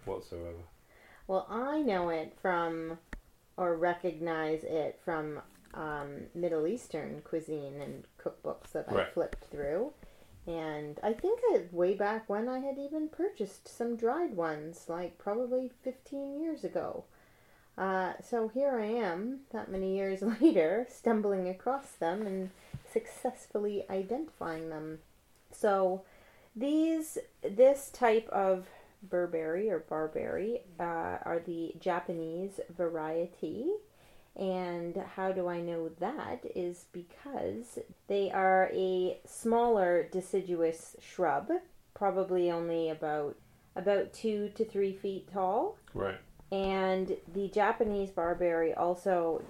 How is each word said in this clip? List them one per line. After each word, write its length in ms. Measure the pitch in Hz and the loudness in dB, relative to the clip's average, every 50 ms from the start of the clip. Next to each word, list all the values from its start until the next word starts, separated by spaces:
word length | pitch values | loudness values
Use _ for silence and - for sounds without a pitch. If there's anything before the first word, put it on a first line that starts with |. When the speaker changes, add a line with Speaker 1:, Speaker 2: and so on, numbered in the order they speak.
| - | -8
Speaker 1:
whatsoever. 520 | 98 95 95 90 - 90 85 85 85 85 87 87 - - - _ _ - - - - - - - - | -8 -8 -8 -8 -10 -12 -10 -10 -10 -12 -14 -16 -20 -20 -20 _ _ -20 -20 -20 -20 -20 -18 -6 -4
Speaker 2:
Well, 180 | 190 190 - - | -2 -2 -2 -4
I 300 | 196 226 247 277 294 311 302 | -6 -4 -4 -2 -2 0 0
know 260 | 247 196 180 175 170 | 2 2 2 0 0
it 240 | 165 160 156 - - - | 0 -2 -4 -6 -10 -4
from, 560 | - 196 180 175 170 165 165 165 160 165 165 165 - _ - - - _ _ _ _ _ _ - | -2 0 2 2 0 0 -2 -4 -6 -8 -8 -12 -12 _ -14 -14 -14 _ _ _ _ _ _ -2
or 180 | 185 175 170 160 | 0 0 2 2
recognize 840 | 170 175 175 175 - 185 160 156 165 170 165 160 160 156 160 156 156 | 2 2 2 0 -2 -4 -2 -2 -2 -2 -2 0 0 0 -2 -2 -2
it 360 | - 156 160 147 139 - - - | -2 -2 0 -2 -2 -4 -6 -6
from, 340 | - 165 156 151 151 151 147 - - - - - - - | -4 -4 -2 -4 -4 -6 -8 -12 -16 -20 -20 -20 -16 -10
um, 460 | - 160 156 151 147 143 143 143 - - - - | -8 -6 -6 -6 -6 -6 -8 -10 -12 -14 -12 -6
Middle 320 | 170 175 175 165 156 151 | -4 -2 0 0 2 0
Eastern 560 | 165 214 247 - - - 156 143 143 143 151 151 | 0 0 -2 -6 -8 -8 -8 -6 -6 -8 -12 -8
cuisine 560 | - - 165 156 - 156 151 143 139 139 143 | -6 -4 -4 -4 -4 -6 -6 -6 -8 -10 -10
and 260 | 143 139 139 135 139 - _ - | -10 -10 -10 -12 -14 -18 _ -10
cookbooks 520 | - - - - - - - - - - - | -8 -8 -8 -6 -8 -8 -8 -8 -10 -8 -8
that 120 | 156 - - | -6 -6 -2
I 60 | - | 0
Speaker 1:
Right. 180 | 98 92 - - | 0 0 0 0
Speaker 2:
flipped 300 | 175 160 - - - - | -2 -2 -2 -4 -8 -12
through. 480 | - - 147 143 143 151 180 233 294 - - - - - - - - - - - | -12 -10 -6 -4 -2 -2 -2 -2 -4 -6 -12 -20 -20 -20 -20 -20 -20 -20 -16 -10
And 540 | - 170 165 160 156 151 151 151 147 147 - | -8 -6 -6 -6 -6 -6 -6 -8 -8 -8 -4
I 120 | - 214 226 | -2 -2 -2
think 260 | 220 - 370 453 - - 480 349 | 0 0 0 0 2 4 4 4
I, 80 | 226 170 180 | 4 2 0
way 220 | 180 170 175 180 208 | 0 2 2 2 2
back 340 | 190 208 202 214 220 214 - | 2 0 0 0 -2 -4 -4
when 220 | 202 208 226 247 | -2 -2 -2 -2
I 100 | 254 262 | -4 -4
had 180 | 262 277 269 277 | -4 -4 -6 -6
even 300 | 277 277 302 311 302 302 | -6 -6 -4 -4 -4 -4
purchased 580 | - - 330 403 - - 214 190 - - - | -4 -4 -4 -4 -2 -4 -6 -8 -8 -14 -20
some 300 | - - - 233 233 233 | -20 -8 -6 -4 -4 -2
dried 400 | 226 233 226 254 320 349 320 226 | 0 0 0 0 0 -2 -2 -2
ones, 540 | 175 165 160 156 151 151 160 170 - - - | -2 -2 -2 -2 -4 -8 -10 -12 -12 -10 -8
like, 280 | 165 170 180 170 - - | -6 -6 -6 -8 -10 -8
probably 540 | - 202 208 226 254 240 247 254 262 247 254 - - | -6 -4 -2 -2 -2 0 0 -2 -2 -4 -8 -8 -8
fifteen 520 | 262 254 - - - 285 277 277 277 277 285 | -8 -8 -8 -12 -12 -10 -8 -8 -8 -6 -4
years 240 | 320 330 311 - - | -4 -4 -4 -4 -6
ago. 400 | 180 - 180 - - - - - - - - - - - _ _ _ _ _ _ _ _ - | -4 -4 -4 -4 -4 -6 -10 -12 -14 -20 -20 -20 -20 -20 _ _ _ _ _ _ _ _ -4
Uh, 340 | 185 190 190 185 185 175 - - | -2 0 0 0 0 -2 -4 -8
so 280 | - - - 233 220 220 | -6 -4 -2 0 0 0
here 280 | 220 254 277 285 262 233 | 0 0 2 2 2 2
I 100 | 214 208 | 0 0
am, 580 | 226 240 226 185 165 175 208 240 269 269 269 - - | 0 0 0 0 -2 -2 -4 -4 -6 -8 -10 -10 -8
that 180 | 220 - - | -8 -8 -6
many 240 | 190 190 190 190 190 | -4 -2 -2 0 0
years 260 | 196 196 196 190 190 | 0 0 -2 -2 0
<laughs> 200 | 196 214 226 214 | 0 0 4 8
later, 440 | 262 320 247 190 160 156 185 220 247 - | 8 8 8 8 6 6 4 2 0 -4
stumbling 580 | - - - 233 226 214 202 208 196 190 185 180 | -8 0 2 4 4 4 4 2 2 2 0 -2
across 440 | 185 185 - 247 262 277 - - - | -4 -2 -2 -2 -2 -2 -4 -10 -8
them 340 | - 170 165 175 208 220 202 | -2 -2 0 0 0 -2 -4
and 220 | 190 190 190 185 - - - - - - - - | -4 -4 -4 -6 -8 -14 -16 -16 -16 -16 -16 -4
successfully 920 | - 226 220 - - - - 247 240 - - - - 214 208 208 208 196 - - | -4 -4 -4 -4 -8 -4 -4 -4 -4 -4 -10 -6 -4 -2 0 0 0 -2 -4 -2
identifying 800 | 190 190 190 185 233 269 320 311 - - 175 165 160 160 160 160 | -2 -4 -2 -2 -2 -4 -4 -6 -8 -8 -6 -6 -4 -6 -6 -8
them. 300 | 160 156 156 156 160 156 - _ _ _ _ _ _ _ _ _ | -8 -8 -8 -8 -10 -12 -14 _ _ _ _ _ _ _ _ _
So 540 | - - - 214 196 196 190 185 185 190 190 - - - - - - - - _ _ | -4 0 2 4 4 6 4 4 2 0 -4 -12 -20 -20 -20 -20 -20 -20 -20 _ _
these, 640 | 220 233 285 302 311 320 330 320 320 311 - - - - - _ _ | -4 0 2 4 4 4 4 2 0 -2 -4 -8 -10 -10 -12 _ _
this 480 | - - 202 196 254 269 277 277 - - | -6 -2 6 8 10 10 8 6 0 -8
type 380 | - - 254 226 220 226 220 - | -2 2 4 6 6 4 2 2
of 400 | - - 196 190 190 185 185 - - - - - - _ | 0 2 4 4 4 2 0 -6 -16 -20 -20 -20 -20 _
Burberry 680 | - 185 - 180 175 175 175 165 160 156 160 180 208 220 | -8 -2 0 0 2 2 0 -2 0 0 0 0 0 0
or 100 | 190 156 | 0 -2
barberry, 840 | 156 - 160 156 156 156 - 160 - - - 165 180 214 240 233 - - 170 - | -2 -4 -2 -2 -2 -2 -2 -4 -2 -2 -2 -2 -2 -2 -2 -4 -6 -10 -8 -6
uh, 420 | 175 170 170 165 165 180 180 180 - | -4 -2 -2 -2 -2 -4 -4 -4 -4
are 180 | 170 170 170 170 | -2 -2 -2 -2
the 280 | 180 170 165 165 160 - 165 | -4 -4 -4 -6 -6 -8 -4
Japanese 800 | - 185 175 175 175 - 175 165 160 160 160 170 185 196 190 - - - 170 | -2 -2 0 0 -2 -4 -4 -4 -4 -4 -4 -4 -6 -6 -6 -10 -10 -10 -4
variety. 960 | 175 180 165 170 160 156 156 160 165 175 180 - - - 160 165 196 247 339 415 415 - - _ - - - - - - _ _ | -2 -2 -2 0 -2 -2 -2 -2 -2 -2 -4 -6 -6 -6 -6 -4 -4 -2 -2 -2 -2 -6 -12 _ -20 -20 -20 -20 -20 -20 _ _
And 600 | - 196 190 185 185 180 175 175 170 170 170 170 196 185 - - | -6 -4 -2 -2 -2 -2 -4 -4 -4 -6 -4 -6 -6 -8 -8 -6
how 160 | - 190 190 | -4 -2 -2
do 160 | 190 190 180 175 | 0 0 -2 -2
I 140 | 175 170 | -2 -4
know 280 | 170 170 170 165 165 160 160 165 | -4 -4 -4 -4 -4 -6 -6 -4
that 440 | 175 208 285 294 - - - 247 - - - | -6 -4 -4 -6 -6 -6 -8 -8 -8 -8 -6
is 300 | - 180 175 175 - - - | -4 -4 -4 -6 -8 -14 -16
because 840 | - 175 175 - - - - 285 277 - - 180 202 220 240 240 - 240 - - - - _ - | -14 -14 -14 -14 -18 -18 -14 -8 -6 -4 -4 -4 -4 -6 -10 -10 -10 -12 -12 -12 -16 -18 _ -2
they 240 | 202 202 196 185 | 0 0 2 2
are 400 | - 190 190 190 190 185 185 - - | 2 4 6 6 6 6 6 4 2
a 460 | 185 190 190 185 185 185 185 - - - - | 0 0 2 2 2 2 0 -2 -4 -10 -16
smaller 800 | - - - 226 226 233 233 240 233 208 185 175 175 170 160 165 | -16 -4 0 2 4 6 6 6 6 6 6 6 6 4 4 2
deciduous 840 | - 185 180 - - 196 180 180 175 165 165 160 165 - - - - - | -2 -4 -2 0 0 0 0 0 0 2 2 2 0 -2 -8 -16 -20 -20
shrub, 500 | - - - - 180 156 139 143 185 226 330 359 359 - - - - _ _ | -20 -12 -2 0 2 4 4 2 2 0 0 0 -2 -6 -14 -20 -20 _ _
probably 560 | - 208 196 185 190 190 185 185 180 175 175 | 0 2 2 4 4 2 2 4 4 4 4
only 400 | 170 170 170 170 165 165 165 160 | 4 2 0 0 0 0 0 0
about, 460 | 160 156 165 156 151 151 147 143 - - - - - _ _ _ _ | 0 -2 -2 0 0 0 0 -2 -6 -8 -14 -20 -20 _ _ _ _
about 360 | - 180 196 202 196 - - - | 0 2 4 4 4 2 0 -4
two 360 | - - 226 214 208 208 202 202 | -4 -2 0 0 0 -2 -4 -2
to 100 | - 220 | -2 -2
three 280 | 220 - 196 196 196 190 | 0 2 2 2 2 0
feet 380 | 190 - 202 196 185 - - | -2 -4 -4 -4 -6 -8 -6
tall. 460 | 185 202 185 185 196 233 311 415 453 - - - - | -2 0 2 4 4 4 2 2 -2 -6 -12 -8 -2
Speaker 1:
Right. 240 | - 98 98 - - - - - - - - | 0 0 0 0 -4 -8 -16 -20 -20 -8 -2
Speaker 2:
And 640 | 190 196 196 190 190 190 190 190 190 190 190 185 - - - - | 0 0 2 2 2 4 4 4 4 4 2 0 -2 -4 -4 -6
the 160 | 165 196 202 185 | -4 -2 -2 0
Japanese 600 | - 214 202 208 226 - 233 214 208 202 196 190 | 2 4 4 4 4 4 2 2 2 0 -2 -2
barberry 640 | 190 - 165 170 175 170 180 175 165 165 165 160 - | -2 0 0 2 2 2 4 4 4 4 4 2 2
also 720 | - - 175 180 180 - 202 185 175 170 165 160 - - - | 2 2 2 2 2 2 2 4 4 4 2 0 0 -2 -4